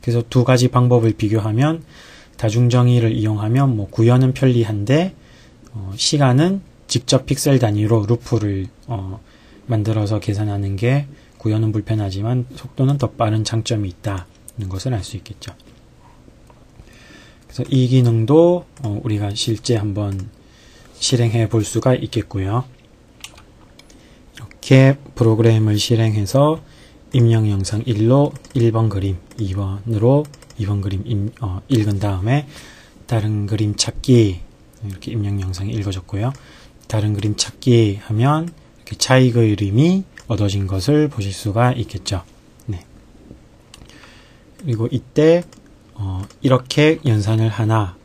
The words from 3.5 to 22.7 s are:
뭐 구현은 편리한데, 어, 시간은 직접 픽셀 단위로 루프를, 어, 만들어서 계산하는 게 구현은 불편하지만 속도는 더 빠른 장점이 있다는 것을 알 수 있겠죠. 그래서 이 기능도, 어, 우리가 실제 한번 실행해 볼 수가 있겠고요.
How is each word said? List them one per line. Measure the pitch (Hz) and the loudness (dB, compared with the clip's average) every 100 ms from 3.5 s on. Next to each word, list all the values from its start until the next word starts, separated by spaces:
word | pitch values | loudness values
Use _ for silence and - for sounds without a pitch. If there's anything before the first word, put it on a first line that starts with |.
| 127 139 110 | 2 2 0
뭐 | 98 | -4
구현은 | - 113 123 131 | 2 4 4 2
편리한데, | 131 131 120 107 107 101 156 190 - - - - _ - | 2 2 2 0 -4 0 0 0 -6 -20 -20 -20 _ -18
어, | 110 95 101 | -14 -12 -4
시간은 | - 151 135 127 170 196 - - - | -2 2 4 4 2 0 -8 -20 -6
직접 | 127 - 131 | -6 0 -2
픽셀 | - 131 151 135 | 0 -4 2 2
단위로 | 117 104 107 113 101 | 2 0 2 0 2
루프를, | 120 - 113 101 98 95 - - | -2 -2 -4 -2 -4 -8 -14 -12
어, | 107 95 95 - _ - - - | -10 -10 -14 -18 _ -20 -20 -4
만들어서 | 113 104 107 104 107 | -2 0 -2 -2 -2
계산하는 | - 101 104 101 98 98 | -2 -4 -2 -4 -4 -2
게 | 117 139 143 - - _ | 0 0 -2 -14 -20 _
구현은 | 113 110 110 | -2 0 0
불편하지만 | 107 101 110 101 95 110 127 123 | -2 -2 -4 -2 -4 -2 -4 -4
속도는 | - - - 131 143 | -12 -16 -2 0 0
더 | 131 | -4
빠른 | - 113 110 | -2 0 0
장점이 | 107 113 110 113 101 | -2 -4 -4 -4 -4
있다는 | - - 98 - - - - 101 | -8 -8 -8 -10 -20 -18 -10 -8
것을 | 92 131 | -6 -4
알 | 117 | -6
수 | - 101 | -6 -14
있겠죠. | - - - - - - - - - - - - - - - - - - - - - - _ | -14 -16 -16 -18 -20 -20 -20 -20 -20 -20 -20 -20 -20 -20 -20 -20 -20 -20 -20 -20 -20 -20 _
그래서 | - 123 | -10 -2
이 | 135 127 | 0 2
기능도, | 131 120 113 110 151 170 175 175 - | 4 4 2 4 6 6 2 -4 -10
어, | 110 101 | -6 -6
우리가 | - 104 101 | -4 -4 -4
실제 | 104 - 110 - 117 | -4 -4 -4 -2 -2
한번 | 104 101 104 98 98 - _ _ - - - | -2 -4 -6 -6 -10 -16 _ _ -20 -20 -20
실행해 | - - 123 117 113 110 | -8 -2 0 2 0 0
볼 | 117 | 0
수가 | 104 110 131 | -2 -2 0
있겠고요. | 127 110 117 - 98 95 110 135 | 0 -2 -6 -6 -6 -4 -4 -6